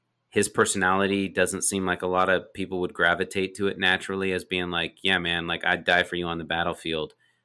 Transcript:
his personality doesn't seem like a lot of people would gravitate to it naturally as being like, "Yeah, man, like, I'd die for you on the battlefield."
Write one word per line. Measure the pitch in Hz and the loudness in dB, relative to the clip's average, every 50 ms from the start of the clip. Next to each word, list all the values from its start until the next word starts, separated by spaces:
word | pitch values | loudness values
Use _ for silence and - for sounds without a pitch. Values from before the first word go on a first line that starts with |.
| _ _ _ _ _ _ | _ _ _ _ _ _
his | - 107 101 - | 0 0 0 2
personality | - - 107 - - 101 92 92 95 98 98 98 98 98 98 92 | 2 2 2 2 2 2 2 2 4 4 2 2 2 0 0 0
doesn't | 90 98 92 90 98 90 | 0 0 0 0 0 -2
seem | - - 104 98 95 | -2 -2 -2 0 0
like | 92 87 - | 0 -2 -2
a | 92 | -2
lot | 90 90 92 92 95 | 0 2 2 4 4
of | 92 87 - - | 2 0 0 -4
people | - - 95 90 95 90 | -8 -8 -8 -4 -4 -4
would | 90 85 | -4 -4
gravitate | - - 85 85 87 85 95 - - 98 95 92 - | 0 2 2 2 4 2 0 -2 -2 -2 -4 -4 -4
to | - 98 98 | -2 -2 -2
it | - - | -2 0
naturally | 98 92 92 92 - - 95 98 95 95 | 2 2 2 2 0 -4 -4 -4 -2 -2
as | 92 90 78 | -2 -4 -4
being | - 92 90 90 90 | -4 -4 -4 -2 -2
like, | 87 85 82 82 - _ | -2 -4 -4 -4 -6 _
"Yeah, | - 95 95 90 | 0 0 0 2
man, | 85 85 85 85 85 | 0 0 -2 -2 -2
like, | 85 85 82 - | -4 -4 -2 0
I'd | 90 90 85 78 | 0 0 0 2
die | - 90 90 | 2 4 4
for | 87 - 90 | 2 0 -2
you | 87 87 | -4 -4
on | 85 85 | -4 -4
the | 82 80 | -4 -4
battlefield." | 76 82 82 85 87 82 - - 85 80 80 76 - _ _ _ _ _ _ _ | -4 -2 -2 0 -2 -4 -6 -6 -6 -4 -4 -4 -8 _ _ _ _ _ _ _